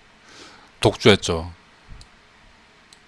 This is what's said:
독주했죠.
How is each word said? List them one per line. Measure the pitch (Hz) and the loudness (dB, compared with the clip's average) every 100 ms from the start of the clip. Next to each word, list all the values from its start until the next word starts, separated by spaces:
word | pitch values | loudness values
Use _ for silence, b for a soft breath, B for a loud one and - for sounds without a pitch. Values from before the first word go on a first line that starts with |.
| - - B B B B B - | -20 -20 B B B B B -2
독주했죠. | 117 - 123 98 - 85 85 85 - - - - - - - - - - - - - - | -2 2 4 4 2 -6 -6 -14 -20 -20 -20 -20 -20 -20 -20 -20 -20 -20 -20 -20 -20 -20